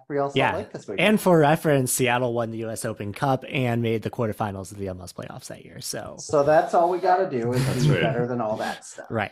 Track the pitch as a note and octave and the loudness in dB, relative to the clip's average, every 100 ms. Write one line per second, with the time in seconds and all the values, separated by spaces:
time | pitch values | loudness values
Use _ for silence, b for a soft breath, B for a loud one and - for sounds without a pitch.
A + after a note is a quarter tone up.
0 | - C#3+ C#3 C3+ B2+ F#3 - D3+ - G2 | -6 -4 -2 0 0 0 -6 -12 -8 0
1 | F#3 G#3+ F#3+ E3 C#3+ D#3+ D#3+ C#3+ B2+ - | 2 4 6 6 6 4 4 2 2 0
2 | B2 B2 B2+ A#2 A2+ A2+ A2+ A2 A#2 G#2+ | 2 2 0 -2 -4 -6 -8 -6 -6 -6
3 | G2+ G2 C#3+ C3 - D3 B2+ A#2 A#2 A2+ | -8 -2 0 0 -2 -2 0 0 0 0
4 | G2+ - A2+ G#2 G#2+ G2 F#2 G2+ G2 F2+ | -2 -4 -4 -2 -4 -6 -10 -10 -8 -8
5 | F2+ - G#2+ B2+ - - - - - - | -12 -14 -14 -14 -16 -16 -18 -14 -10 -10
6 | - - - D#3 C#3+ D#3 F3 F#3 E3+ F3+ | -10 -14 0 2 6 4 4 4 2 2
7 | F#3 F3+ F#3+ C3 A#2 B2+ C3+ B2+ - F2+ | 2 2 2 -2 0 0 0 2 4 4
8 | - - A#2+ B2 A2 G#2+ F#2+ - - - | 2 0 -2 -2 -2 -2 -4 -8 -12 -16
9 | - A2+ G2+ | -6 -4 -4